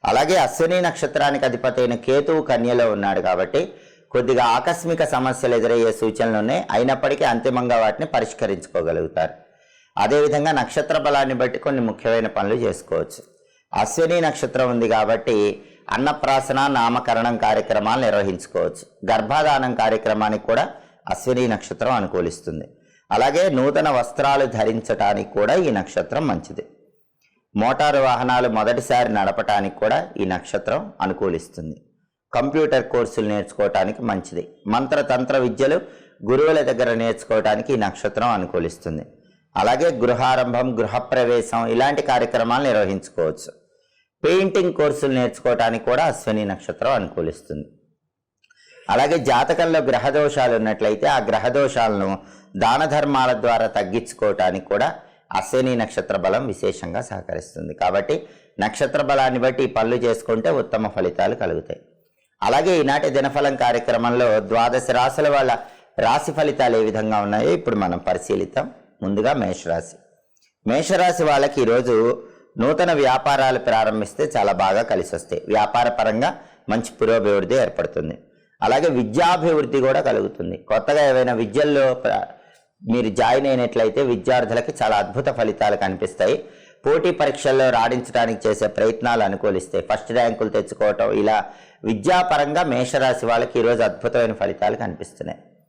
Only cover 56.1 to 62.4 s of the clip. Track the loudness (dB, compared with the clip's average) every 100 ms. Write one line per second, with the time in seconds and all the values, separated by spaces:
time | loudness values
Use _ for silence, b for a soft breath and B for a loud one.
56.1 | -2 0 0 -2 -4 -4 -4 -8 -8 -8
57.1 | -12 -8 -10 -10 -14 -12 -4 0 0 -2
58.1 | -4 B B B -6 -6 -2 -2 0 0
59.1 | 2 2 2 0 0 -2 0 0 2 0
60.1 | 0 0 0 0 0 -2 -2 -2 -2 -4
61.1 | 0 -2 0 -4 -4 -8 -14 _ _ _
62.1 | _ _ _